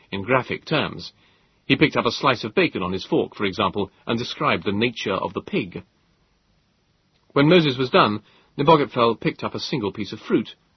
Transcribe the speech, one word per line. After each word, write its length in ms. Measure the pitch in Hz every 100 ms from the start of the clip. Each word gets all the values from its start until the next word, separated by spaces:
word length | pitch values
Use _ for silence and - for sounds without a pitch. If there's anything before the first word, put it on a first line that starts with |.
| _
in 120 | 98
graphic 420 | 98 131 - - -
terms. 480 | 156 92 - - - _ _ _ _ -
He 80 | 135
picked 200 | 151 123
up 120 | 117
a 40 |
slice 320 | - 143 123
of 120 | 113 196
bacon 260 | 170 104
on 120 | 90
his 120 | 95 -
fork, 300 | 156 95 -
for 100 | 101
example, 460 | 90 98 104 95 _ -
and 100 | 117
described 460 | 123 - 147 101
the 80 | 104
nature 420 | 101 123 113 -
of 200 | 95 92
the 80 | -
pig. 420 | - 190 95 87 - _ _ _ _ _ _ _ _ _ _ _ _ _ _
When 140 | 143 147
Moses 300 | 180 151 127
was 140 | 127
done, 320 | 190 123 104 - _ _ -
Nebogipfel 640 | 143 156 120 127 117 110
picked 240 | 160 -
up 100 | 107
a 60 | 107
single 320 | - 151 101
piece 220 | 95 101
of 60 | 107
fruit, 360 | - 170 - - _